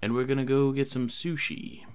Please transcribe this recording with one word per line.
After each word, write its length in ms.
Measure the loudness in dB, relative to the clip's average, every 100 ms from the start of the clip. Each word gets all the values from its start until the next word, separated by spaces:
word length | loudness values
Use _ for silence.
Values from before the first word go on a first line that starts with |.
and 120 | 0
we're 120 | 0 2
gonna 200 | 2 2
go 260 | 4 4
get 180 | 2 0
some 180 | 0 -2
sushi. 760 | -2 -4 -2 -2 -4 -8 -12 -16